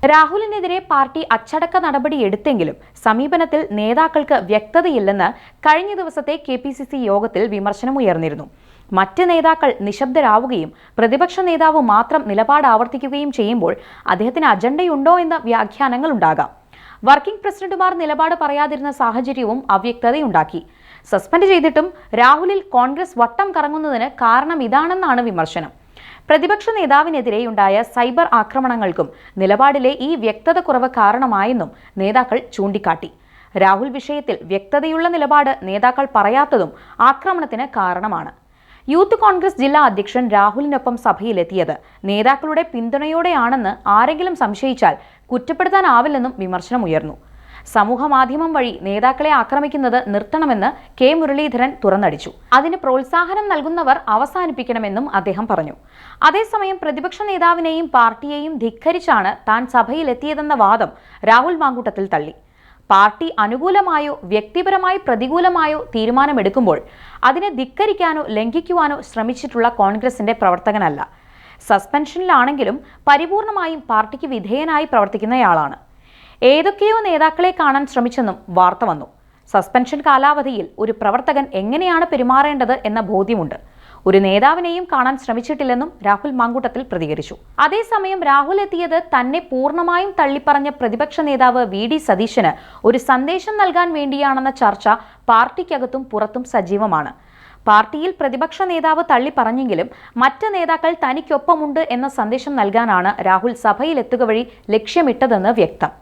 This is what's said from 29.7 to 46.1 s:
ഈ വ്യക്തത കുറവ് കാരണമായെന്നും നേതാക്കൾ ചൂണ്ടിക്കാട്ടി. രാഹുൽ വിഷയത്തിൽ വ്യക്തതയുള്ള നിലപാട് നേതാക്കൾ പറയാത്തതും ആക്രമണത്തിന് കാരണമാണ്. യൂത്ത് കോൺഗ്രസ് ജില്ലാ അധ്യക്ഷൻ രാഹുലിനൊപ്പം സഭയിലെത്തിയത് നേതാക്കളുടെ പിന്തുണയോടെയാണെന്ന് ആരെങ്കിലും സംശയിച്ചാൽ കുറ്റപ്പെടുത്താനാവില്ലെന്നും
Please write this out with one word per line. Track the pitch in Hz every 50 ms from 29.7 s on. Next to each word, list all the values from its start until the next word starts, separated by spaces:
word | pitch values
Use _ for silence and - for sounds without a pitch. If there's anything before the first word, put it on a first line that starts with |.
| 277 285 254 254 285 277 254
ഈ | 285 339 277 214
വ്യക്തത | 220 214 220 - 320 339 359 349
കുറവ് | 320 277 247 240 254 254
കാരണമായെന്നും | 240 214 202 214 247 269 254 214 196 196 226 254 233 170 - - - - - _ 196
നേതാക്കൾ | 190 196 214 254 247 247 - 254 247 - -
ചൂണ്ടിക്കാട്ടി. | - 196 202 196 208 202 190 165 - - - - _ _ _ _ - - _ _ 190 190
രാഹുൽ | 190 190 196 247 277 240
വിഷയത്തിൽ | 277 - - 294 294 285 - 202 - - 170
വ്യക്തതയുള്ള | 190 196 196 - - 285 294 320 320 320 330 349 349
നിലപാട് | 330 302 247 294 294 294 269 262 - 185 190
നേതാക്കൾ | 190 208 214 247 247 - 277 269 -
പറയാത്തതും | 214 202 202 233 269 294 294 - 226 180 - - - - - - - - 254
ആക്രമണത്തിന് | 269 - - 381 370 349 311 311 - 220 262 277 -
കാരണമാണ്. | 233 196 180 180 180 196 214 190 165 156 160 - _ _ _ _ _ _ _ - - _ -
യൂത്ത് | 285 330 392 392 466 427 -
കോൺഗ്രസ് | 415 381 359 330 381 - - 254
ജില്ലാ | 277 285 302 294 247
അധ്യക്ഷൻ | 196 196 202 - - 247 247 233 208
രാഹുലിനൊപ്പം | 202 202 208 202 240 285 294 285 254 262 254 240 233 -
സഭയിലെത്തിയത് | 233 190 - 196 233 220 185 170 165 190 185 170 151 151 - _ _ _ _ - 196
നേതാക്കളുടെ | 202 208 214 254 277 269 311 311 311 311 330 330 -
പിന്തുണയോടെയാണെന്ന് | 240 226 233 226 277 294 311 320 330 339 359 339 285 233 233 262 262 226 190 - - - - -
ആരെങ്കിലും | 208 233 277 320 302 359 370 349 - 262
സംശയിച്ചാൽ | 208 208 190 - 269 254 - 220 175 147 - - - _ _ _ _
കുറ്റപ്പെടുത്താനാവില്ലെന്നും | 247 247 247 - 320 330 359 381 381 392 370 339 254 240 247 302